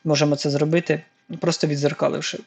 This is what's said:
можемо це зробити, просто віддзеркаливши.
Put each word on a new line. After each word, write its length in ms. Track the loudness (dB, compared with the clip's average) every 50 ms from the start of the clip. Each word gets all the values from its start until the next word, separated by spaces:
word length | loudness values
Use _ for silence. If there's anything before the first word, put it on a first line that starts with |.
| -2
можемо 320 | 0 2 4 4 2 2
це 140 | 0 0 -2
зробити, 520 | 0 0 2 2 2 2 2 0 -2 -2 -4 _ _ _ _ -14 -10 -2
просто 260 | -2 -2 0 0 0
віддзеркаливши. 720 | -2 0 0 0 0 0 0 0 0 0 -2 -4 -6 -8 -10 -10